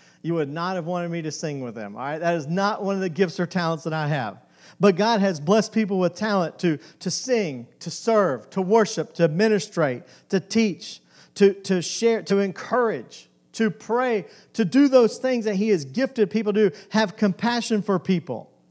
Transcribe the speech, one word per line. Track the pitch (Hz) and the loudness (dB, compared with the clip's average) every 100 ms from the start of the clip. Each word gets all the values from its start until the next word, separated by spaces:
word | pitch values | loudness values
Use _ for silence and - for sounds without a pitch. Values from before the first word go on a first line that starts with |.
| _ _ | _ _
you | 156 | -4
would | 170 139 | -2 -4
not | 151 175 | -4 -4
have | 185 156 | -4 -4
wanted | 180 175 | -4 -4
me | 170 | -6
to | 156 | -8
sing | 147 160 143 | -8 -8 -6
with | 123 113 | -8 -10
them, | 104 | -12
all | 107 | -10
right? | 135 156 | -8 -4
That | 170 | -2
is | 170 143 | -2 -2
not | 180 202 208 | -2 0 -2
one | 196 196 | -4 -4
of | |
the | 190 | -4
gifts | 151 185 165 | 0 -2 -2
or | 170 | -4
talents | 185 165 160 | -2 -2 -2
that | 165 | -4
I | 160 147 | -4 -2
have. | 147 110 - _ _ - - | -2 -4 -8 _ _ -20 2
But | 202 175 | 4 4
God | 214 226 | 2 2
has | 196 160 | 2 0
blessed | 147 220 214 | 2 2 2
people | 220 208 190 | 0 0 0
with | 175 175 | 0 0
talent | 214 202 165 - | -2 0 -2 -2
to, | 175 147 - - | -2 -2 -6 -12
to | 190 | -8
sing, | - - 240 185 127 117 - | -6 0 0 0 -6 -12 -16
to | - | -14
serve, | - - 220 185 123 - | -6 0 2 2 0 -6
to | 196 | -4
worship, | 185 226 208 - 151 | 2 4 4 0 -6
to | - 170 | 0 2
ministrate, | 160 220 208 - - 147 123 - - - | 4 2 2 0 -2 0 -2 -10 -20 -4
to | 190 | -2
teach, | - 226 220 170 - - _ - - - | 0 2 2 0 -10 -18 _ -20 -12 4
to, | 202 | 4
to | 196 - 185 | 4 -2 -2
share, | - - 226 226 | -2 -2 0 0
to | 165 196 | 0 0
encourage, | 202 - - 233 233 151 - - - _ _ | 0 -4 -4 0 0 -2 -8 -20 -20 _ _
to | - 220 | -2 -2
pray, | - - 233 254 220 - - _ | -2 -4 -2 0 -2 -4 -14 _
to | - | -4
do | 196 247 285 | 2 4 6
those | 254 226 - | 6 4 2
things | 254 247 | -2 -2
that | 214 | -2
he | 190 220 | 0 2
has | 190 | 0
gifted | 135 131 262 262 202 | 0 -2 -2 0 0
people | 220 208 | 0 0
to | 208 208 | 2 2
do, | - - | 0 -4
have | 214 214 - | -2 -2 0
compassion | 208 175 226 240 226 214 | -2 0 -2 -2 -2 -2
for | 196 190 | 0 -2
people. | - 180 - 113 - _ _ | 0 -2 -2 -10 -12 _ _